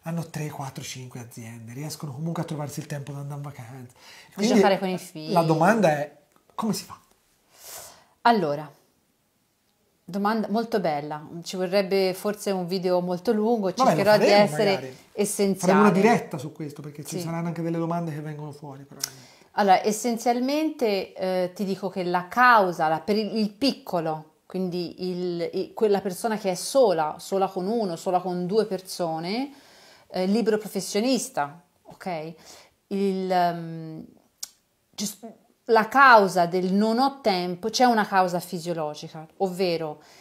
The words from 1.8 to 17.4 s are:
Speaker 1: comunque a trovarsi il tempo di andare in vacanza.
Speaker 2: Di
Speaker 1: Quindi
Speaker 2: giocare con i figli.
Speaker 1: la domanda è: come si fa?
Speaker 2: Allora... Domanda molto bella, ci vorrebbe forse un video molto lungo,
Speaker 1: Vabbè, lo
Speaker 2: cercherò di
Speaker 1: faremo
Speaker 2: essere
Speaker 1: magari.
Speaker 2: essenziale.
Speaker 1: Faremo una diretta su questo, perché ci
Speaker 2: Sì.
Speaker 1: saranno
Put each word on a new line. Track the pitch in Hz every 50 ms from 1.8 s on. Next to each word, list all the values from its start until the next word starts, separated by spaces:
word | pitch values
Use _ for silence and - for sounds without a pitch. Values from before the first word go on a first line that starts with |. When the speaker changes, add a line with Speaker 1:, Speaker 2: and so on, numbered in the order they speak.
| 151 151 - - 165 147 127
Speaker 1:
comunque | 143 160 170 160 170 156
a |
trovarsi | - 160 147 147 139 - 156
il | 147
tempo | - 151 143 131 147
di | 139
andare | 143 143 139 147
in | 143
vacanza. | 143 147 139 - 120 113 135 131 123 - _ _ - - - - -
Speaker 2:
Di | - -
Speaker 1:
Quindi | 196 202 233 254
Speaker 2:
giocare | 208 196 202 190
con | 180 196 185
i | 185 175
figli. | - - - 156 156 156
Speaker 1:
la | 196 170
domanda | 165 156 165 160 165 190 226 226 185 160
è: | 151 143 147 - - _ _ _ _ _ _ _ _
come | - 214 220 180
si | - -
fa? | - - - _ _ _ _ _ _ _ _ _ _ _ _ - - - - - - - - _ _ _ _ -
Speaker 2:
Allora... | 240 240 208 165 143 143 151 151 143 - _ _ _ _ _ _ _ _ _ _ _ _ _ _ _ _ _ _ _ _ _ _ _ _ _ _
Domanda | - 175 202 202 208 226 220 208 -
molto | 202 233 226 233 240 202
bella, | 175 165 147 143 147 151 151 151 156 - - 170 160
ci | - -
vorrebbe | 185 185 180 190 202 196 180 196 196 190 185 180
forse | 185 - 208 208 208 - 208
un | 196 185 180
video | 170 190 190 175 185 180 180
molto | 180 180 180 170 - 247
lungo, | 220 214 214 226 240 226 190 180 175
Speaker 1:
Vabbè, | -
lo | 262
Speaker 2:
cercherò | 240 165 151 - 208 214
di | - -
Speaker 1:
faremo | 202 202 208 208
Speaker 2:
essere | - - - - 202
Speaker 1:
magari. | 196 - 131 131 127 - - _ _
Speaker 2:
essenziale. | - 202 202 - - 202 196 185 190
Speaker 1:
Faremo | 185 180 190 -
una | 208 202
diretta | 170 190 196 233 233 170 - - -
su | 143 131 151
questo, | - - 160 143 - -
perché | 139 151 143 - 139
ci | - 160
Speaker 2:
Sì. | 185 170
Speaker 1:
saranno | 160 165 165